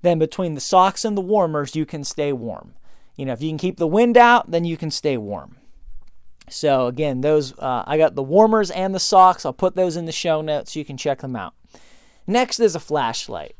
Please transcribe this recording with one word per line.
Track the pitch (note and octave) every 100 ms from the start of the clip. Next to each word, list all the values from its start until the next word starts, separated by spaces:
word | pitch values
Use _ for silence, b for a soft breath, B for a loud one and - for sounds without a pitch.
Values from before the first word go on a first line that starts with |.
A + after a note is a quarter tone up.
then | F3 E3
between | D#3+ - F3+
the | D3
socks | - F#3 F#3+ -
and | A3 G3+
the |
warmers, | F#3 G#3 E3+ D3+ C#3
you | D#3
can | D3+ D#3
stay | C#3+ - D3
warm. | C3 A2+ F#2+ - - - - - -
You | C3+
know, |
if | A#2+
you | D#3
can | D#3
keep | F3+ E3+
the | E3
wind | F#3+ A#3+ A#3+
out, | A#3+ A#3+ -
then | E3+
you | E3+ E3
can | D#3
stay | - D#3 B2+
warm. | G#2 F#2+ C#2 - - - - - - - - - -
So | - D3+ C3+ B2
again, | B2+ D3+ B2+
those, | C#3+ D3+ C3+ -
uh, | C3+ B2
I | - D#3
got | D#3
the | -
warmers | C3+ F3 A3 A3 F#3+
and | - F#3+
the | F#3+
socks. | - F#3+ F#3 F3
I'll | D3+
put | B2+ F#3
those | F#3 F3+ E3
in | E3
the |
show | D#3+ F3 D#3
notes | D#3 D3 -
so | D#3
you |
can | D3 C3+
check | D3+ C3+
them | C3+
out. | A#2+ F2+ _ _ b b b b b -
Next | A3+ B3 -
is | A3+ D#3+
a |
flashlight. | - D3+ A#2 A2+ - F#2+ C#2+ -